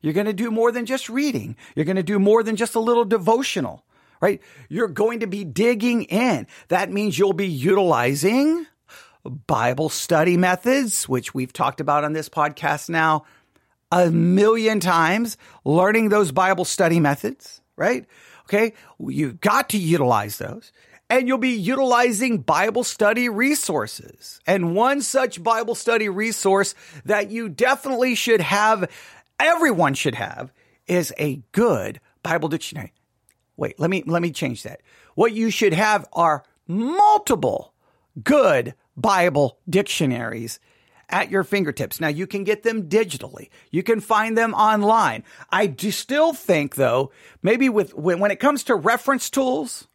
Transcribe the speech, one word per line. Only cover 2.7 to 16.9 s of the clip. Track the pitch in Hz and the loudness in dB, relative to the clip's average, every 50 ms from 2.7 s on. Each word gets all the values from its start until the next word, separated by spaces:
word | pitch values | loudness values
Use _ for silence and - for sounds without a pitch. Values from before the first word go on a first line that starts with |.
| - | -2
a | 233 | -2
little | 226 226 240 233 240 | 0 2 2 2 2
devotional, | 196 220 220 175 175 226 240 269 - - 196 143 107 82 - _ _ _ _ _ _ _ _ | 2 0 0 2 2 2 2 2 -2 -4 -4 -4 -6 -8 -12 _ _ _ _ _ _ _ _
right? | - 190 202 - _ - - - 127 _ | 0 0 0 0 _ -20 -20 -20 -18 _
You're | 143 190 233 208 | -4 -4 -4 -4
going | 151 127 202 220 233 233 | -2 0 0 0 0 -2
to | 226 202 | -6 -6
be | 180 208 202 | -6 -8 -8
digging | 165 117 - 214 233 247 214 202 247 240 233 - | -8 -2 0 2 2 2 2 0 0 0 0 -2
in. | - - 202 240 254 202 131 98 _ - - - _ | 0 -2 0 2 2 0 -2 -4 _ -18 -20 -6 _
That | 170 180 196 185 | -2 -2 -2 -2
means | 180 202 208 214 160 127 | -2 -2 -2 -2 2 2
you'll | 196 196 190 | 2 2 2
be | 160 202 190 | 0 -2 -4
utilizing | 165 135 123 170 185 196 196 180 156 117 120 123 139 143 147 190 220 262 277 302 320 339 330 - _ _ _ _ - - - - _ _ _ | -4 -2 0 2 2 4 4 4 2 2 2 2 0 2 0 2 2 4 2 2 2 0 -4 -8 _ _ _ _ -20 -20 -20 -20 _ _ _
Bible | - 127 147 - - 156 117 113 120 127 135 160 156 | -14 -14 -14 -4 -4 -2 0 0 0 0 -2 -4 -6
study | - - - - 175 156 160 180 180 175 | -4 -8 -4 0 2 2 2 2 2 2
methods, | 180 180 185 180 - 233 262 277 277 226 196 - - - | 2 2 0 0 0 0 0 0 0 -2 -4 -6 -4 -2
which | 131 123 117 - - | -4 -4 -4 -4 -6
we've | 131 127 127 | -6 -8 -8
talked | - - 139 127 139 - | -4 -2 -2 -2 -2 -4
about | 156 143 143 147 147 | -2 0 0 0 0
on | 151 151 | -2 -4
this | 156 147 - | -6 -8 -8
podcast | - 165 147 151 147 - - 156 151 147 - - | -2 -2 -2 -2 -2 -4 -4 -2 -2 -2 -4 -4
now | 170 165 160 160 156 151 - _ _ _ _ _ _ _ _ _ _ _ _ _ | -2 0 2 2 2 0 -2 _ _ _ _ _ _ _ _ _ _ _ _ _
a | - 180 180 170 | 2 2 4 4
million | 165 165 165 175 180 190 202 214 226 226 220 220 220 208 | 4 2 2 4 4 4 4 4 4 4 2 0 0 0
times, | 165 180 180 165 165 160 180 214 233 226 - _ - - - - _ | 0 0 2 2 2 2 2 0 -2 -4 -8 _ -18 -20 -20 -10 _
learning | 135 147 165 180 196 214 226 226 214 | 0 2 4 4 4 2 2 2 2
those | 202 214 208 160 | 4 2 2 2
Bible | 131 165 185 185 190 180 180 | 0 0 2 2 2 0 -2
study | - - - 190 165 | -6 0 0 2 2